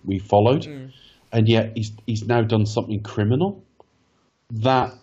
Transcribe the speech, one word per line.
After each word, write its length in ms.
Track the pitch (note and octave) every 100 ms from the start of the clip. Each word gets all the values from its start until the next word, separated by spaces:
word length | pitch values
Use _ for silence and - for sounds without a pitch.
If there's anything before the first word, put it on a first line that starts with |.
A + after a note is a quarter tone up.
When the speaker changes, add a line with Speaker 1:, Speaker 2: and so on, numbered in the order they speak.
| -
Speaker 1:
we've 180 | G2 -
followed, 380 | G#2 A2 B2 E2
Speaker 2:
Mm. 260 | F2+ C3 - _ _ _
Speaker 1:
and 160 | A2+ A2
yet 240 | A2+ A2 -
he's, 160 | G#2+ - -
he's 200 | A2 G#2+
now 160 | A#2+
done 240 | A2 A2 G#2
something 360 | - A2 G#2
criminal. 600 | G#2 - G#2 E3+ F#3+ G#3 _ _ _ _ _ _ _ _ _
That 420 | A2+ A#2 C3 B2 -